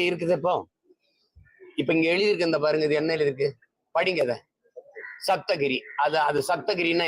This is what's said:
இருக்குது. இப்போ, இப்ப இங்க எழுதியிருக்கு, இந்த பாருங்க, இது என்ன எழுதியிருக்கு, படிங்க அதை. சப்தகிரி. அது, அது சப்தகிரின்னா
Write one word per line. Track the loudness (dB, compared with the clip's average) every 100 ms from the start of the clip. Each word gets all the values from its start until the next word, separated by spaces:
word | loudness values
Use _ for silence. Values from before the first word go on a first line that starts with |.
| 2
இருக்குது. | 0 0 0
இப்போ, | 2 -2 -4 _ _ _ _ _ _ -20 -20 _ -12 -6
இப்ப | 0
இங்க | 2 2
எழுதியிருக்கு, | 2 2 2 0
இந்த | 2
பாருங்க, | 2 2
இது | 2
என்ன | 0 0 0
எழுதியிருக்கு, | 0 0 -4 -4 _ _ _
படிங்க | -2 0 0
அதை. | 0 -2 _ _ _ -20 -20 -18 -18 -10 -2
சப்தகிரி. | -2 0 -2 0 -2 -6 -2
அது, | 0 2
அது | 2 0 0
சப்தகிரின்னா | -2 0 0 0 2